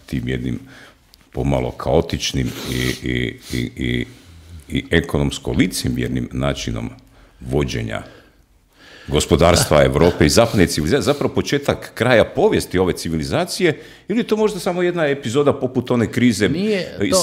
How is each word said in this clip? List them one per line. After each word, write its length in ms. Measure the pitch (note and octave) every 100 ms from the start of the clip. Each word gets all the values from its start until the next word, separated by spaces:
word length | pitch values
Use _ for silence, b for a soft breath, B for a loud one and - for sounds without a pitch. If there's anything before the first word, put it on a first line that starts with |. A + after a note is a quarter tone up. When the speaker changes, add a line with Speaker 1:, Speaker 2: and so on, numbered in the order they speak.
| -
Speaker 1:
tim 220 | - B1
jednim 320 | B1+ B1+ A#1+ - B B B _ _ _
pomalo 400 | - B1 C2 B1
kaotičnim 760 | - - D#2 - - - C2+ A#1+ - C2+
i, 360 | B1 B1+ B1 C2
i, 260 | B1 A#1+ - -
i, 180 | B1 A#1+ -
i, 280 | B1 A#1+ - - - - - - -
i 160 | - -
ekonomsko 600 | F2 - D2 C#2+ - -
licemjernim 800 | - F#3 - - - - B1+ -
načinom 580 | B1+ C#2 - - A1+ A#1 - - b b b
vođenja 640 | B1 C#3 C3 - A1 - - - _ _ _ _ _ B B B B
gospodarstva 760 | D2 - D#2+ E2+ - - D2+
Evrope 420 | C2+ C#2 F2 - D#2
i 40 |
zapadne 380 | G#2 A#2+ A2 E2
civilizacije, 340 | - D#2 C3+
zapravo 320 | B2 D3 C3
početak 580 | G2+ - C#3+ - - - -
kraja 300 | A#2 A2+ E2+
povijesti 540 | C3+ G#3 - - F2+
ove 140 | F2+
civilizacije, 840 | - E2+ D#2+ C#2 D#3 F3+ - F3 C3 B B B
ili 120 | A3
je 80 | -
to 100 | A3
možda 220 | G#3+ F#3
samo 220 | F#3+ F3
jedna 240 | F3 F3 D3
epizoda 480 | C#3 B2+ C3+ C#3+
poput 380 | - B2+ B2 A#2
one 200 | B2 G#2+
krize 380 | A2+ B2 G2 G2
Speaker 2:
Nije 480 | D#3+ G#3+ G3 - E2
to 60 |
Speaker 1:
iz 100 | G#2 F#3